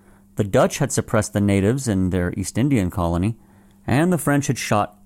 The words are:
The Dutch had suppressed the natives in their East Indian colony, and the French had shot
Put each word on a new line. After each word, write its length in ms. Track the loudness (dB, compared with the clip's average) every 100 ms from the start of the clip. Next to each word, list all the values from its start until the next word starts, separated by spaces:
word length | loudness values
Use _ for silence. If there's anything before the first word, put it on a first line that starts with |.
| -20 -20 -10 -6
The 80 |
Dutch 340 | 0 2 2 0
had 120 | -2
suppressed 440 | -2 -2 -2 -2
the 80 | 0
natives 440 | 2 2 2 0 0
in 220 | 0 0
their 240 | 0 -2 -4
East 200 | -4 -2
Indian 340 | 0 2 0
colony, 460 | -2 0 0 -2 -4 -14 -20 -20 _ -2
and 240 | 0 2
the 80 | 0
French 280 | 0 0 0
had 100 | -4
shot 420 | 0 0 0 -6